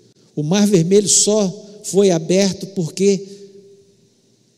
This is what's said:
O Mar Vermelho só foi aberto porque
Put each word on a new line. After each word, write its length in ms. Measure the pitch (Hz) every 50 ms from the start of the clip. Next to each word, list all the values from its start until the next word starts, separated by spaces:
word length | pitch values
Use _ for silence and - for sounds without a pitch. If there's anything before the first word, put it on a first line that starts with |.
| _ _ _ _ _ _ _
O 80 | - 151
Mar 220 | 151 175 208 202
Vermelho 440 | 202 214 175 165 170 190 208 208 165
só 720 | - - - 196 208 220 208 185 165 - - - - - -
foi 280 | - - 190 202 196
aberto 560 | 175 165 160 156 175 190 202 190 175 - - -
porque 600 | - - 170 151 - - 190 202 196 180 196 - - - - - - - - - - _ _ _ _ _ _ _ _ _ _ _ _ _ _ _ _